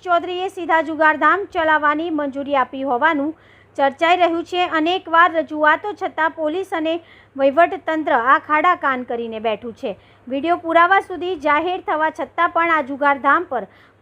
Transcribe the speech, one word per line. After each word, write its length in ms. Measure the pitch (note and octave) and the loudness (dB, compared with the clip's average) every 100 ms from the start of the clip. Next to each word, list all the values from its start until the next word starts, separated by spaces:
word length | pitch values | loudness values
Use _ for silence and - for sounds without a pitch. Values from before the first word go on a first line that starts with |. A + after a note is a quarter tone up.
ચૌધરીએ 420 | F4+ E4+ E4 F4+ F#4 | -2 -2 -2 -6 -6
સીધા 320 | F#4 E4+ E4 | -6 0 0
જુગારધામ 600 | D#4 D#4 D#4 D4+ D4+ F4+ G4+ F4+ | 0 2 2 4 2 2 -2 -2
ચલાવવાની 560 | D#4 D#4 D4 D4+ E4+ | 0 2 2 0 -2
મંજૂરી 440 | D#4 C#4+ C4+ C#4 C#4+ | -4 -4 -6 -2 0
આપી 280 | C4 C4+ | 0 -4
હોવાનું 500 | C4+ B3 D4+ D#4 C#4+ D#4 _ _ _ - | -4 0 2 0 -4 -8 _ _ _ -2
ચર્ચાઈ 400 | C#4 B3+ E4 F4+ | -2 0 2 4
રહ્યું 280 | E4+ E4 E4 | 2 0 -4
છે. 180 | F4+ F4 D#4+ | -4 -2 0
અનેકવાર 480 | D#4 F#4 F4 E4 F4 | 0 -2 0 4 4
રજૂઆતો 580 | E4 D#4 D4+ D4+ D#4+ G#4 | 2 -4 0 2 2 -2
છતાં 380 | F4+ F#4+ - D#4+ | -8 -6 -2 -4
પોલીસ 400 | D#4+ D#4 E4+ F#4+ | -2 -4 -4 -6
અને 200 | F4+ D#4 E4+ - - _ C4+ | -4 -4 -4 -8 -20 _ 0
વહીવટતંત્ર 800 | C#4 C#4 F4 F#4 - D#4+ D#4 C#4 | 2 4 2 2 -4 -4 0 2
આ 220 | A#3+ D4+ | 4 2
ખાડા 360 | - D4+ F4+ E4+ | 2 2 2 2
કાન 280 | D4 B3+ | 0 -4
કરીને 360 | B3 A#3+ A#3 A3 | -4 -6 -6 -6
બેઠું 360 | A3 G#3+ A#3+ G#3+ | -4 -4 -8 -10
છે. 100 | B3 F#3 _ _ - | -10 -10 _ _ -8
વીડિયો 300 | C4+ D#4 E4+ | -4 -2 -2
પુરાવા 440 | E4 E4 F4 G4 | 2 4 4 4
સુધી 340 | G4 F4+ F4 F4+ | 0 -6 -8 -4
જાહેર 400 | D4 D4 E4+ F#4 | 0 0 0 -4
થવા 280 | - D#4 D#4 | -4 -2 -2
છતાં 440 | D#4 C#4 - E4+ E4+ | -4 -8 -2 -2 0
પણ 180 | E4+ D#4+ | 0 0
આ 100 | C4 | -2
જુગારધામ 580 | C#4 C#4+ C#4 C#4 D4+ F4 | -2 0 2 2 0 0
પર 160 | B3 G3 _ _ _ | -8 -8 _ _ _